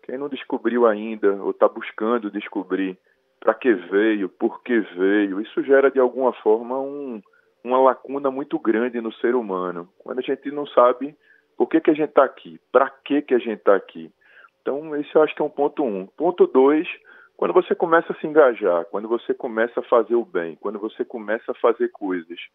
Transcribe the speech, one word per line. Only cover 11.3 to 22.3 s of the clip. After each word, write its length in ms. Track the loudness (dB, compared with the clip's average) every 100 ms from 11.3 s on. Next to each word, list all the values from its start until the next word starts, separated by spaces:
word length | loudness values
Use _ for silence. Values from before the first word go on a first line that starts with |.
| _ _
por 120 | _ 0
que 120 | 2
que 120 | 2
a 40 |
gente 160 | 0 2
tá 140 | 2
aqui, 340 | 2 -2 -20 -20 _
pra 160 | 2 2
que 320 | -4 -2 -2
que 120 | 2
a 60 | 0
gente 200 | 0 -2
tá 140 | 2
aqui. 380 | 2 0 -16 -18 _ _ -20 _ _
Então, 320 | -6 -6 -6 -8
esse 180 | 0
eu 60 | 2
acho 120 | 2
que 80 | 0
é 40 |
um 40 | -6
ponto 320 | -2 -2 0
um. 240 | -4 -4 -8
Ponto 380 | _ -4 2
dois, 420 | 4 6 4 4 -2 -12 _ -20 _ -6
quando 160 | 0
você 200 | 0 0
começa 400 | -4 2 2 0
a 20 | -8
se 100 | 0
engajar, 580 | 4 4 4 0 0
quando 220 | -2 -8 -4
você 260 | -4 -2
começa 460 | -6 -4 -4 -4 -4
a 40 |
fazer 300 | 2 2 2
o 120 | -2
bem, 300 | -2 -6 -6 -8
quando 160 | -10 -8
você 260 | -10 -8
começa 480 | -10 -10 -6 -6 -6
a 40 |
fazer 340 | 0 0 2 -4
coisas 500 | -4 -6 -6 -8